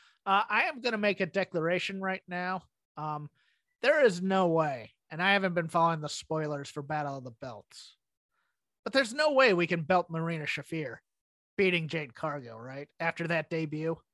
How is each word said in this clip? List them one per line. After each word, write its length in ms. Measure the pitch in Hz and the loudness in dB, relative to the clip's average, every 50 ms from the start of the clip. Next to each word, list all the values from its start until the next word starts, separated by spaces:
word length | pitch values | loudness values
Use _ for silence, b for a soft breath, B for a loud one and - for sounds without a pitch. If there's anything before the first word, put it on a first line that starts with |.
| _ _ _ _ - | _ _ _ _ 0
Uh, 180 | 202 196 202 214 - | 2 2 4 4 2
I 140 | 214 226 320 359 | 2 0 2 0
am 100 | 311 240 | -2 -4
gonna 180 | 226 247 226 | -4 -2 0
make 220 | 208 208 208 190 - | 2 2 2 2 2
a 60 | 190 | -2
declaration 760 | 160 - 196 180 - - 165 160 165 180 180 - - 196 190 | -2 0 -2 -2 -2 -2 -2 0 0 0 0 -2 -4 -6 -4
right 240 | 190 190 190 185 - 180 | -4 -4 -4 -6 -8 -10
now. 340 | 180 180 180 185 185 180 - _ _ _ _ _ _ | -8 -6 -4 -4 -6 -6 -8 _ _ _ _ _ _
Um, 340 | 151 151 151 151 147 147 143 _ _ _ _ _ _ _ _ _ _ | -8 -6 -6 -6 -6 -8 -12 _ _ _ _ _ _ _ _ _ _
there 240 | 226 254 311 302 277 | 2 2 4 6 6
is 160 | 214 175 175 | 4 4 2
no 260 | 185 190 190 190 185 | 0 2 2 4 4
way, 460 | 170 165 165 156 147 135 117 110 - _ _ _ - | 4 4 2 2 0 -2 -6 -10 -14 _ _ _ -12
and 100 | 156 160 | -6 0
I 120 | 180 196 202 | 2 2 4
haven't 220 | 202 196 185 170 | 4 2 0 0
been 120 | 175 165 | -2 -2
following 320 | 160 - 170 165 165 165 156 | 0 2 4 4 4 2 0
the 80 | 151 | -4
spoilers 640 | 143 - - - - 160 156 156 151 147 143 139 - | -6 -8 -8 -6 -4 -4 -2 -2 -2 -4 -6 -8 -10
for 120 | - 147 | -10 -10
Battle 360 | 143 139 151 151 147 143 139 | -6 -4 -4 -4 -4 -4 -6
of 80 | 135 123 | -8 -12
the 60 | 123 113 - | -14 -14 -14
Belts, 560 | 135 127 110 101 - _ - - - - - _ _ _ _ _ _ _ _ _ _ _ _ _ _ _ _ _ - | -14 -14 -14 -14 -18 _ -20 -20 -20 -20 -20 _ _ _ _ _ _ _ _ _ _ _ _ _ _ _ _ _ -6
but 80 | 220 - | 0 2
there's 200 | 269 262 208 240 | 2 2 2 2
no 200 | 294 311 302 277 | 2 2 4 6
way 200 | 262 262 233 185 | 6 8 8 6
we 140 | 170 170 | 4 2
can 140 | 156 180 170 | 2 0 0
belt 280 | 151 147 185 180 170 - | 2 2 2 2 2 0
Marina 360 | 165 160 165 165 165 156 147 | -4 -4 -4 -2 -4 -4 -4
Shafir 500 | - - 151 - - 165 160 147 - 156 - _ _ _ _ _ _ _ _ _ _ _ | -6 -6 -6 -8 -6 -6 -6 -6 -8 -10 -14 _ _ _ _ _ _ _ _ _ _ _
beating 320 | - 196 185 175 170 160 143 | 2 2 4 4 2 0 -2
Jade 260 | 165 160 147 123 - | -4 -4 -6 -8 -8
Cargill, 420 | - - 156 143 143 120 117 113 | -6 -6 -6 -6 -6 -8 -12 -14
right? 300 | 110 117 127 131 143 147 - _ - | -14 -14 -12 -12 -12 -14 -14 _ -4
After 260 | 170 165 165 - 170 | -4 -2 -2 -2 -2
that 220 | 160 170 160 151 - | 0 0 0 -2 -2
debut 480 | 170 160 160 147 151 151 156 160 165 - _ _ | -4 -4 -4 -4 -4 -4 -4 -4 -4 -6 _ _